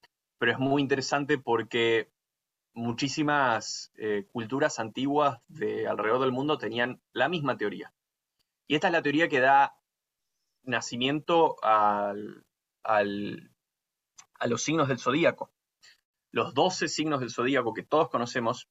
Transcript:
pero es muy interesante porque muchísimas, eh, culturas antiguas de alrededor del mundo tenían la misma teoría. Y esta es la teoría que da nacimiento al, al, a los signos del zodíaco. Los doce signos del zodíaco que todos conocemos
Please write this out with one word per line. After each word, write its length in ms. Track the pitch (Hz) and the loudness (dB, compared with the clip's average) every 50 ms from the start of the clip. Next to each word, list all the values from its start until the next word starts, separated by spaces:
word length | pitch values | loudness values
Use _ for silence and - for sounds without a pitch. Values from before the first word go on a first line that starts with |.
| _ _ _ _ _ _ _ _ | _ _ _ _ _ _ _ _
pero 100 | 120 117 | 0 0
es 80 | 113 - | 0 0
muy 240 | 131 139 139 147 | 0 2 2 2
interesante 560 | 139 131 139 131 127 - 151 143 143 135 151 131 | 2 2 0 -2 0 -2 -2 -2 0 0 -2 -2
porque 720 | - 123 117 113 110 107 - 120 117 117 117 113 107 - _ _ _ _ _ _ _ _ _ _ _ _ _ | 0 0 0 0 0 -2 -2 0 2 4 2 2 0 -4 _ _ _ _ _ _ _ _ _ _ _ _ _
muchísimas, 1200 | 117 117 120 117 117 147 139 135 160 151 147 147 143 139 123 113 107 - - - - - _ _ | -6 -6 -4 -4 -2 -4 -4 -2 -2 0 2 2 2 4 2 2 0 -2 -8 -12 -12 -14 _ _
eh, 320 | - 113 107 104 101 98 _ | -8 -4 -2 -2 -2 -4 _
culturas 480 | _ 120 113 110 131 135 151 151 - - | _ -10 -6 -4 -2 0 0 -2 -2 -4
antiguas 580 | 113 110 104 123 131 139 143 147 147 139 131 - _ | -8 -8 -6 -4 -2 0 2 2 2 0 0 -4 _
de 400 | _ - - 104 107 107 107 110 | _ -10 -6 -4 -4 -2 -2 -2
alrededor 360 | 107 104 107 104 107 117 127 | -2 -2 -2 0 0 0 2
del 100 | 135 135 | 2 0
mundo 260 | 123 127 139 151 151 131 | 0 -2 -2 -2 -2 -2
tenían 420 | 123 104 113 120 120 123 120 - _ _ | -2 -6 -2 -2 -2 -2 -4 -12 _ _
la 160 | _ 113 127 147 | _ -2 0 0
misma 280 | 180 165 143 131 117 | 0 -2 -2 -2 -2
teoría. 360 | 104 107 101 - 95 - - _ _ _ _ _ _ _ _ _ _ _ _ _ _ _ - | -2 -4 -6 -4 -8 -14 -16 _ _ _ _ _ _ _ _ _ _ _ _ _ _ _ -2
Y 60 | 139 | -2
esta 140 | 151 202 185 | 0 2 2
es 40 | 170 | 2
la 80 | 165 | 2
teoría 260 | 135 143 143 151 170 - | 0 2 2 2 0 2
que 100 | 147 127 | 2 4
da 380 | 123 135 135 139 139 131 - _ _ _ _ _ _ _ _ _ _ _ _ _ _ _ _ _ _ | 6 6 6 6 4 4 0 _ _ _ _ _ _ _ _ _ _ _ _ _ _ _ _ _ _
nacimiento 880 | 131 123 113 - - 127 120 123 135 147 151 143 - 170 165 160 160 165 - | -4 -4 -4 -4 -6 -4 -2 0 0 0 -2 0 2 4 4 4 4 2 0
al, 840 | - 107 110 107 107 104 104 104 104 101 101 104 104 104 101 - _ _ _ _ _ _ _ _ | 2 4 4 4 4 4 2 0 -2 -2 -4 -6 -10 -12 -14 -18 _ _ _ _ _ _ _ _
al, 720 | _ - 110 104 104 101 101 101 101 107 110 110 - - _ _ _ _ _ _ _ _ _ _ _ _ _ - - _ _ _ | _ 0 2 2 2 0 -2 -6 -6 -8 -8 -12 -16 -20 _ _ _ _ _ _ _ _ _ _ _ _ _ -20 -20 _ _ _
a 60 | 120 120 | -4 -2
los 140 | 120 113 | -2 -2
signos 260 | - 147 156 165 143 127 | -2 -2 0 0 0 0
del 100 | 135 120 | -2 -2
zodíaco. 540 | - 127 131 170 165 131 - - - - _ _ _ _ _ _ _ - _ _ _ _ _ _ _ _ | -2 0 0 4 2 2 2 0 -14 -16 _ _ _ _ _ _ _ -20 _ _ _ _ _ _ _ _
Los 200 | - 120 110 - | -2 -2 -2 0
doce 360 | 127 139 165 185 - - 180 156 | 0 0 0 0 0 -2 -4 -4
signos 320 | - - 151 156 147 131 | -2 -4 -2 -2 -2 -2
del 100 | 127 113 | -4 -6
zodíaco 420 | - - 120 131 139 131 120 113 | -4 -2 0 2 2 2 0 0
que 120 | 101 92 92 | -4 -6 -6
todos 240 | _ 151 156 160 - | _ 0 0 2 2
conocemos 580 | - 123 120 120 - 131 117 113 123 - - _ | 0 -4 -4 -2 -4 -2 -2 -2 -4 -4 -10 _